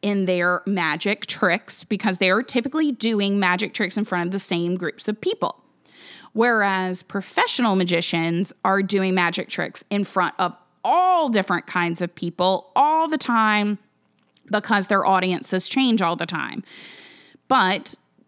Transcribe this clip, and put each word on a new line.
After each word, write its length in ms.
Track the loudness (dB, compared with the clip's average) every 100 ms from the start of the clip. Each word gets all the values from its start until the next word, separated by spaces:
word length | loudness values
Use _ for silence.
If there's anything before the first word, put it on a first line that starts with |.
in 240 | -2 0 2
their 380 | 2 2 0 0
magic 600 | 0 0 0 -2 -2 -4
tricks 560 | 0 2 0 -2 -6
because 340 | -2 -2 0 2
they 140 | 2
are 100 | 2
typically 500 | 0 -2 0 0 0
doing 480 | 0 0 0 2 2
magic 340 | 2 0 -2
tricks 220 | -4 -4 -2
in 80 | -2
front 200 | -2 -2
of 60 |
the 80 | -4
same 360 | -2 -2 -2 -2
groups 320 | -6 -6 -6
of 140 | -4
people. 420 | -4 -4 -4 -6 _ _ _ -20 -20 -20 -6
Whereas 680 | 0 2 2 2 0 -2 -4
professional 720 | -6 -8 -4 -2 0 2 2 2
magicians 760 | 2 0 0 -2 0 -2 -2 -2 0
are 160 | 2
doing 320 | 2 0 2
magic 360 | 2 0 -2 -6
tricks 340 | -6 -6 -8 -4
in 140 | -4
front 300 | -2 0 0 0
of 160 | -4 -4 _ _
all 460 | 0 2 4 2 2
different 380 | 0 0 -2 -2
kinds 340 | -2 -2 -2
of 140 | -6 -6
people 560 | -6 0 2 2 0 2
all 320 | 4 2 0
the 100 | -2
time 600 | 0 2 4 2 0 -4 _ _ _ _ _ _ -4
because 360 | -2 0 0 2
their 180 | 2 4
audiences 640 | 2 2 -2 -2 -2 -2
change 320 | 0 2 2
all 140 | 0 -2
the 100 | -4
time. 380 | -4 -4 -8 -14 -16 -20 -20 -20 -20 -20 _ 0
But 480 | 2 4 0 -6 -12 _ _